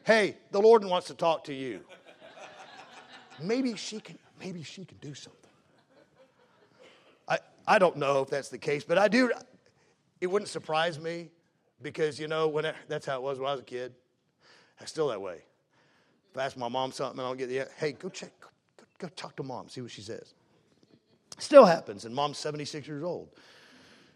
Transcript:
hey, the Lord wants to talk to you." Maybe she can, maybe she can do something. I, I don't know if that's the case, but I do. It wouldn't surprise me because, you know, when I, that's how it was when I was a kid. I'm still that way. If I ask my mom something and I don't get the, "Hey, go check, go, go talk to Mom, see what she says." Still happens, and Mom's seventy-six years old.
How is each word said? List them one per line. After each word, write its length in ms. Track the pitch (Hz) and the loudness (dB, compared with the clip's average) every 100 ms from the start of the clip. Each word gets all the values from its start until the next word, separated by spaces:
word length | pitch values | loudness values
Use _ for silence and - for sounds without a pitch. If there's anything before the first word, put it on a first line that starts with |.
hey, 340 | - 220 185 - - | 4 6 4 -2 -4
the 80 | 196 | 6
Lord 240 | 220 226 | 8 8
wants 240 | 196 180 170 | 6 -2 -2
to 60 | |
talk 300 | 139 170 156 - | 0 2 2 -2
to 80 | |
you." 280 | 135 131 92 - - - - - - - - - - - - - - - - | -8 -8 -10 -12 -20 -20 -20 -20 -20 -20 -20 -20 -20 -20 -20 -20 -20 -20 -10
Maybe 360 | 170 247 262 196 | -2 0 0 -4
she 240 | - 214 | -10 -12
can, 180 | - 160 _ - | -14 -20 _ -14
maybe 240 | 185 175 | -12 -12
she 200 | 143 - | -14 -16
can 140 | 180 92 | -18 -16
do 160 | 143 | -16
something. 260 | 139 - - - _ _ _ _ - _ _ 523 _ _ _ _ _ - - _ _ - | -16 -18 -20 -20 _ _ _ _ -20 _ _ -20 _ _ _ _ _ -20 -20 _ _ -6
I, 120 | 165 - _ - | -6 -6 _ 4
I 120 | 202 | 6
don't 180 | 180 143 | 6 4
know 240 | 139 139 | 2 2
if 60 | 135 | 2
that's 200 | 143 - | -4 -6
the 80 | 120 | -6
case, 260 | - 147 | -4 -2
but 140 | - 170 | 2 4
I 100 | 208 | 6
do. 240 | 233 254 - - - _ _ _ _ _ - | 4 2 0 -10 -20 _ _ _ _ _ -8
It 80 | 180 | -2
wouldn't 220 | 196 185 | -2 -4
surprise 500 | 160 - 156 170 147 | -10 -2 0 0 -2
me 300 | 165 170 165 _ _ _ _ _ | -8 -8 -12 _ _ _ _ _
because, 380 | 139 127 156 123 | -10 -2 -2 -2
you 80 | 151 | -4
know, 200 | 160 160 | 0 0
when 180 | 151 156 | 0 -4
I, 80 | - - | -6 -8
that's 180 | 151 147 | -8 -6
how 120 | 131 | -6
it 40 | |
was 160 | 135 135 | -4 -4
when 100 | 135 | -4
I 40 | |
was 100 | 139 | -4
a 40 | 117 | -6
kid. 280 | 123 127 123 _ _ _ _ _ - _ - | -10 -10 -14 _ _ _ _ _ -20 _ -20
I'm 60 | - | -10
still 220 | 156 147 | -4 -2
that 120 | 104 | -2
way. 220 | 95 80 - _ _ _ _ _ _ _ _ | -8 -12 -18 _ _ _ _ _ _ _ _
If 60 | 131 | -6
I 40 | |
ask 140 | 135 131 | -6 -6
my 100 | 120 | -4
mom 240 | 127 131 | -2 -4
something 280 | 135 131 135 | -4 -8 -6
and 60 | 127 | -6
I 40 | |
don't 80 | 131 | -6
get 100 | 127 | -4
the, 200 | 127 131 - | -4 -6 -6
"Hey, 140 | 156 | -6
go 180 | 127 185 | -6 -12
check, 220 | - - _ | -14 -18 _
go, 60 | - _ _ _ - - | -20 _ _ _ -20 -16
go 100 | 190 - | -16 -14
talk 200 | 165 - | -14 -10
to 80 | |
Mom, 260 | 139 117 87 | -10 -10 -12
see 100 | - | -14
what 120 | 117 | -14
she 100 | - | -14
says." 320 | 104 104 - _ _ _ _ _ _ - _ _ - - | -12 -12 -14 _ _ _ _ _ _ -20 _ _ -20 -12
Still 280 | - 285 208 | 8 12 12
happens, 400 | 165 - 101 110 | 8 -2 -12 -8
and 100 | 123 | -2
Mom's 220 | 147 135 | -2 -4
seventy-six 500 | 156 151 143 151 135 | -8 -6 -8 -10 -10
years 160 | 143 | -8
old. 260 | 170 127 82 - - - - - - - - | -8 -8 -12 -20 -20 -20 -20 -20 -20 -20 -20